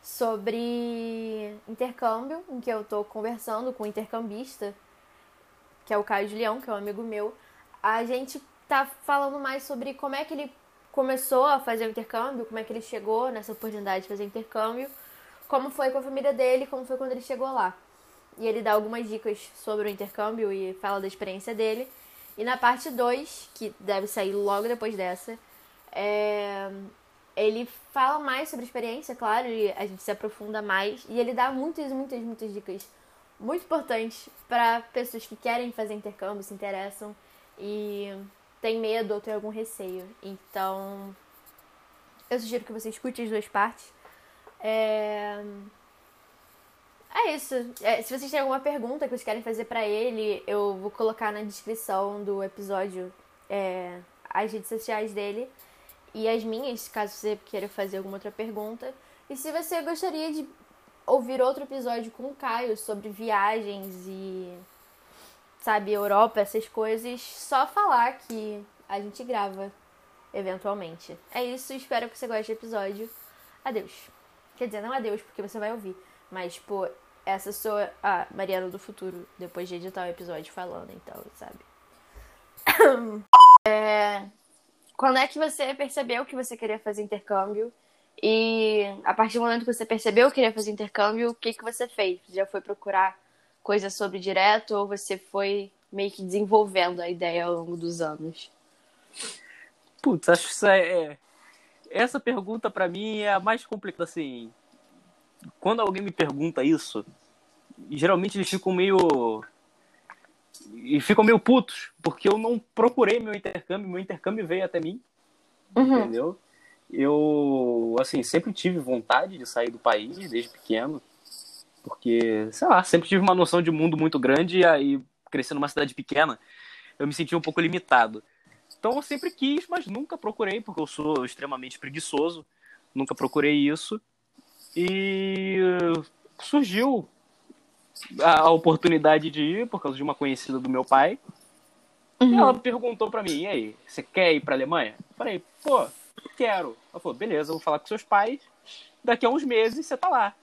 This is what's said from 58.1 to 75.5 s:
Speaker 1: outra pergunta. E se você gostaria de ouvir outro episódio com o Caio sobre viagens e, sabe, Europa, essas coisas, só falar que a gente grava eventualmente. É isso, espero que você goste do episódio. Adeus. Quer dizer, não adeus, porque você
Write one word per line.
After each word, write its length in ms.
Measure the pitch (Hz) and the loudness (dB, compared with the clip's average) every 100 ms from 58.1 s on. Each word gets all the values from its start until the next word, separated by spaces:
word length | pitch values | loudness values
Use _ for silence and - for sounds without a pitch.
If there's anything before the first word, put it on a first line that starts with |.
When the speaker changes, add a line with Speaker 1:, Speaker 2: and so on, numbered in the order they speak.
| 196 | -10
Speaker 1:
outra 160 | 208 | -12
pergunta. 600 | 202 220 214 214 226 254 262 _ _ _ | -10 -8 -6 -8 -10 -14 -14 _ _ _
E 60 | 269 | -10
se 160 | 302 | -6
você 280 | 311 330 349 | -6 -4 -4
gostaria 500 | 294 330 381 311 311 | -4 -4 -4 -4 -6
de 120 | 302 277 - _ _ _ _ - | -6 -10 -14 _ _ _ _ 0
ouvir 340 | 269 240 262 | 0 2 0
outro 220 | 254 285 | 0 0
episódio 480 | 277 269 240 233 226 | -8 -8 -6 -6 -8
com 140 | - | -12
o 100 | 254 | -14
Caio 420 | 277 262 226 247 214 | -8 -4 -4 -2 -6
sobre 320 | - 208 214 | -6 -8 -8
viagens 840 | 202 226 214 202 220 208 202 196 185 185 | -10 -2 2 2 0 -4 -10 -12 -14 -14
e, 440 | 190 190 185 180 175 185 _ _ _ _ - - - _ _ | -12 -10 -10 -12 -16 -20 _ _ _ _ -20 -20 -20 _ _
sabe, 320 | - 214 202 | -2 0 0
Europa, 480 | 208 202 202 226 226 | -2 2 4 4 4
essas 260 | 202 220 220 | 0 -2 -6
coisas, 520 | - 220 220 233 247 | -4 -2 -2 -6 -12
só 460 | - - - 269 294 | -14 -16 -2 0 2
falar 440 | 403 415 254 240 262 | 2 4 4 2 0
que 440 | - 226 214 208 208 _ _ | -12 -10 -8 -10 -14 _ _
a 120 | 202 | -8
gente 220 | 208 202 | -8 -12
grava 500 | 247 233 202 190 196 - _ _ _ _ _ | -6 -4 -4 -6 -12 -12 _ _ _ _ _
eventualmente. 840 | - 190 185 208 202 175 165 - - _ | -8 -6 -6 -6 -6 -8 -16 -18 -20 _
É 120 | - | -6
isso, 280 | 247 254 262 | -6 -6 -10
espero 360 | 269 262 240 233 | -12 -4 -4 -4
que 80 | - | -10
você 80 | 247 | -6
goste 260 | 226 220 | -6 -4
do 40 | 220 | -8
episódio. 500 | 233 226 196 202 226 - - - - _ | -6 -6 -6 -8 -12 -16 -20 -20 -20 _
Adeus. 280 | - 220 - - - - _ _ _ - | -6 -6 -8 -18 -20 -20 _ _ _ -10
Quer 100 | 247 | -10
dizer, 160 | 214 | -8
não 100 | 214 | -6
adeus, 300 | 262 220 208 | -4 -4 -6
porque 180 | - - | -8 -12
você 180 | 185 | -12